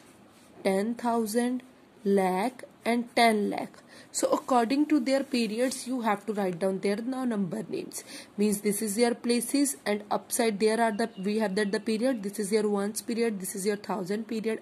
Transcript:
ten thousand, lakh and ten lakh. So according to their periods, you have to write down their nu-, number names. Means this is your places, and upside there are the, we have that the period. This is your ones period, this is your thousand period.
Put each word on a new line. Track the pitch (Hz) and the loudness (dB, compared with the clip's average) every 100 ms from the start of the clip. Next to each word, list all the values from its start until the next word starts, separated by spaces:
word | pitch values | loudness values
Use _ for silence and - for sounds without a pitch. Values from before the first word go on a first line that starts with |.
| - - - - - - | -20 -20 -20 -20 -20 -4
ten | 196 190 214 | 0 0 0
thousand, | 233 240 233 220 226 240 254 - - - - | -2 0 0 0 0 0 -2 -8 -20 -20 -6
lakh | 196 196 185 185 233 254 - - | 2 4 4 2 -2 -4 -16 -6
and | 220 240 240 - | -2 0 0 4
ten | 233 214 202 | 6 4 0
lakh. | - - - - - - | -2 -6 -12 -20 -20 -12
So | - - | -2 0
according | 294 - 247 233 277 294 | 0 2 2 4 2 4
to | 302 | 2
their | 240 269 | 2 0
periods, | 269 240 226 214 254 254 240 | 2 0 0 0 0 -2 -6
you | 262 | -2
have | 226 196 - | 0 -2 -2
to | |
write | 208 190 170 | -2 -2 0
down | 190 190 | -2 0
their | 196 208 | -2 -2
nu-, | 226 262 254 | -4 -4 -2
number | 214 180 214 - | 0 -2 -4 -6
names. | - - - - - - - | -6 -8 -12 -14 -16 -10 0
Means | 208 202 | 2 2
this | 208 208 | 0 -2
is | 220 202 | -2 2
your | 233 | 2
places, | 240 240 240 233 277 285 - | 2 0 0 2 2 2 0
and | - 208 208 | -2 -4 -2
upside | 202 - - 233 202 | -4 -2 0 0 2
there | 220 220 | 2 4
are | 226 | 2
the, | 208 226 - | 0 -4 -4
we | 185 214 | -2 0
have | 214 190 | 0 0
that | 208 | 0
the | 214 | -2
period. | 214 220 247 247 | -2 0 0 -2
This | 196 208 | -4 -6
is | 196 | 0
your | 214 214 | 0 2
ones | 202 202 214 | 0 -2 -4
period, | - 233 233 202 | -4 -2 0 -2
this | 185 202 | -6 -4
is | 190 | -2
your | 202 | -2
thousand | 208 202 175 208 226 | -4 -6 -4 -4 -4
period. | 226 214 214 | -4 -4 -4